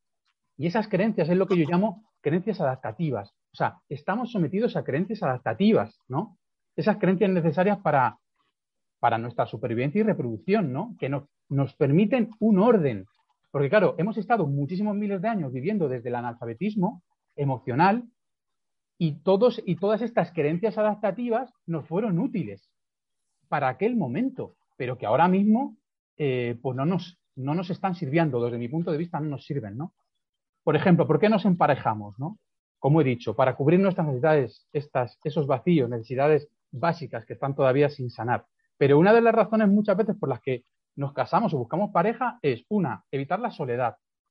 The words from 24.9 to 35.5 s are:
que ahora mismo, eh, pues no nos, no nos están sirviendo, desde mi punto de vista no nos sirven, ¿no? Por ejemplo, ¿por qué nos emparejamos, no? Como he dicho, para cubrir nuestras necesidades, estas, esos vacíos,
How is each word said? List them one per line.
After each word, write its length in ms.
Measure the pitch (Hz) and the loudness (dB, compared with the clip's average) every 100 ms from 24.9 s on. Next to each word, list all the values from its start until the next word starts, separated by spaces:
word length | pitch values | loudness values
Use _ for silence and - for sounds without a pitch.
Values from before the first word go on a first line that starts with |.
| 123 | -4
que 80 | 104 | 0
ahora 220 | 131 180 | 4 4
mismo, 500 | 190 208 220 285 - _ _ _ - | 4 4 2 0 -8 _ _ _ -6
eh, 400 | 143 127 120 117 | -2 -2 -4 -4
pues 160 | 131 127 | -6 -2
no 120 | 147 | -2
nos, 320 | 180 - - _ - | -2 -6 -16 _ -10
no 180 | 135 | -6
nos 160 | 170 190 | -4 -4
están 240 | - 190 | -4 -4
sirviendo, 500 | 175 131 160 160 123 | -4 -2 0 0 0
desde 140 | 120 120 | -2 -4
mi 100 | 117 | -6
punto 240 | 160 175 | -4 -4
de 60 | 151 | -4
vista 220 | 170 151 | -4 -6
no 100 | 151 | -6
nos 160 | 135 - | -8 -8
sirven, 320 | 139 107 110 | -8 -8 -10
¿no? 160 | 170 - _ _ _ _ _ _ | -12 -14 _ _ _ _ _ _
Por 120 | - 156 | 0 2
ejemplo, 300 | 196 175 131 | 4 4 4
¿por 140 | 147 | 4
qué 100 | 214 | 4
nos 160 | 214 208 | 2 2
emparejamos, 720 | 175 151 131 123 107 104 104 | 2 2 2 0 -4 -8 -10
no? 220 | 151 220 _ _ _ _ | -10 -10 _ _ _ _
Como 200 | 135 160 | 4 4
he 40 | |
dicho, 320 | 131 120 - 110 | 4 0 -2 0
para 200 | 127 123 | 0 2
cubrir 240 | 143 180 | 4 4
nuestras 280 | 196 185 151 | 4 0 -2
necesidades, 600 | 127 156 151 117 - _ | 0 2 2 2 -6 _
estas, 460 | 151 139 131 120 - | -8 -4 -4 -4 -6
esos 220 | 156 147 | -6 -4
vacíos, 420 | 139 | 0